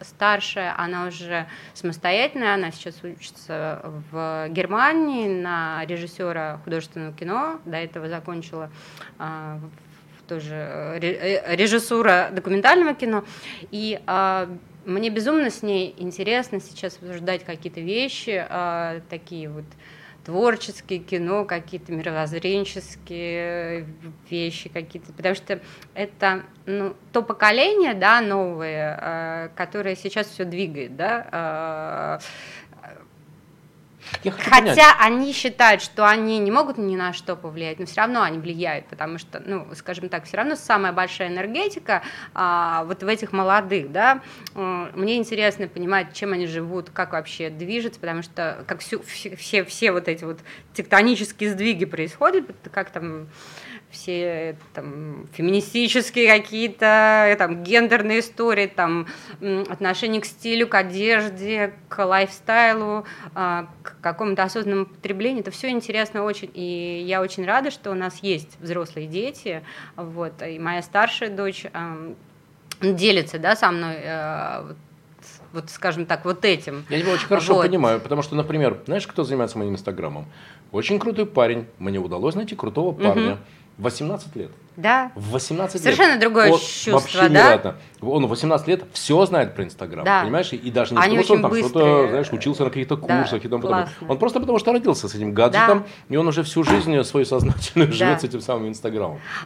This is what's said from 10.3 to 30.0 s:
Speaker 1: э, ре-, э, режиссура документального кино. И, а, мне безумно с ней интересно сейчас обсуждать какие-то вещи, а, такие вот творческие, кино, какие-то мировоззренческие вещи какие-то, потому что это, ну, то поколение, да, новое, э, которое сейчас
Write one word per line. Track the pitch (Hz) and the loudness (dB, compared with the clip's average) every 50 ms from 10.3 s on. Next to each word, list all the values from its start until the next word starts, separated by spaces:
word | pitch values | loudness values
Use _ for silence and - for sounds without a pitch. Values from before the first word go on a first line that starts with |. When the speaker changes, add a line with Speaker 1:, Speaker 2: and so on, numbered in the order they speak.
| 175 160 151 151 156 | -10 -10 -10 -10 -10
Speaker 1:
э, | 156 151 147 143 151 151 160 160 165 | -10 -10 -10 -10 -10 -8 -8 -8 -4
ре-, | 170 175 185 - - 185 196 - - | -4 -4 -4 -2 -2 -2 -2 -2 0
э, | 143 175 | -2 2
режиссура | 170 202 214 214 233 226 - 240 165 - 214 180 180 180 - 196 | 2 4 4 4 2 0 0 0 4 6 6 6 6 4 2 -2
документального | 185 - - 190 196 202 254 330 359 349 311 277 | -6 -2 0 0 4 6 6 8 8 6 4 2
кино. | - - 233 220 208 202 - - - - - - - 165 - | -2 -2 -2 -2 -2 -2 -6 -16 -18 -16 -16 -16 -16 -16 -12
И, | - 208 214 220 214 - - - | -10 -8 -6 -6 -6 -6 -4 -2
а, | 180 190 190 190 190 190 185 175 180 170 - - - - - | 0 2 2 2 2 0 -2 -6 -8 -14 -16 -20 -20 -16 -8
мне | - 180 196 226 233 | -4 -4 -2 -2 -2
безумно | 214 226 214 254 311 320 294 240 | -2 -2 -2 0 2 2 2 0
с | - - - | -2 -4 -4
ней | 208 202 190 185 175 - - | -2 -2 -2 -2 -4 -8 -10
интересно | 175 180 175 - 190 202 233 247 247 247 - 190 | -10 -10 -8 -6 -4 -2 0 -2 -2 -4 -8 -8
сейчас | - - - - - 180 175 - | -8 -10 -16 -12 -10 -12 -12 -12
обсуждать | 180 180 180 175 165 180 185 175 180 | -16 -14 -12 -8 -4 -4 -4 -4 -6
какие-то | - 170 156 156 175 - 175 | -10 -14 -12 -12 -12 -12 -10
вещи, | 165 175 202 233 262 269 - - - 233 208 185 - - | -8 -6 -4 -4 -4 -4 -6 -10 -8 -6 -4 -4 -4 -4
а, | - 180 180 175 170 170 170 165 165 165 165 - | -6 -4 -4 -4 -4 -4 -4 -6 -8 -10 -12 -14
такие | - 165 - - 180 165 156 151 | -16 -16 -14 -14 -14 -12 -12 -12
вот | 147 151 151 151 - - - - - - - - - - - | -12 -14 -14 -16 -20 -20 -20 -20 -20 -20 -20 -20 -20 -20 -14
творческие, | - 165 185 233 240 226 220 - - - - - - 196 175 | -6 -2 2 2 2 2 0 -4 -12 -14 -16 -10 -8 -8 -8
кино, | 170 - 190 175 170 175 196 208 202 | -6 -6 -6 -4 -2 -2 -2 -2 -2
какие-то | 196 180 170 165 - - 175 - - 170 | -4 -6 -8 -8 -10 -14 -14 -10 -10 -8
мировоззренческие | 160 160 180 160 156 156 151 160 170 175 185 196 202 196 196 - 196 - - - - - - 175 170 170 170 170 170 170 170 175 175 170 165 170 170 160 156 156 160 160 165 156 - - - | -6 -6 -4 -4 -4 -4 -4 -6 -6 -4 -2 -2 -2 -2 -4 -8 -12 -14 -14 -20 -20 -16 -14 -12 -10 -8 -8 -6 -6 -6 -6 -6 -6 -6 -6 -8 -8 -10 -12 -16 -18 -18 -20 -20 -20 -14 -10
вещи | 170 170 170 165 165 - - 170 | -6 -4 -4 -6 -6 -8 -14 -10
какие-то, | - 175 160 156 - 175 - - 156 | -10 -10 -12 -10 -14 -18 -18 -18 -18
потому | - 170 185 196 | -4 -2 -2 -2
что | 196 - - 202 175 - - - - - - _ | -2 -4 -8 -8 -8 -8 -18 -20 -20 -20 -18 _
это, | - 208 202 - - 202 190 190 185 - - - - - | -10 -10 -10 -4 0 0 0 0 0 -4 -12 -20 -18 -8
ну, | 190 196 202 196 196 190 - - - - | -6 -4 -4 -4 -4 -6 -10 -18 -2 -2
то | 240 | -2
поколение, | 226 226 214 - 214 208 214 247 277 392 427 415 359 285 226 | -2 -2 0 4 4 4 6 6 4 4 6 4 4 2 2
да, | 190 190 202 226 240 | 2 6 6 6 6
новое, | 233 208 196 196 190 180 170 160 160 160 156 156 151 151 151 - | 4 2 0 0 0 -2 -4 -6 -6 -6 -4 -4 -4 -4 -6 -6
э, | - - 165 165 165 160 165 165 165 165 - | -6 -6 -6 -6 -6 -6 -6 -8 -8 -10 -8
которое | - 180 170 - 208 202 202 185 | -8 -8 -6 -6 -6 -4 -4 -6
сейчас | 185 | -6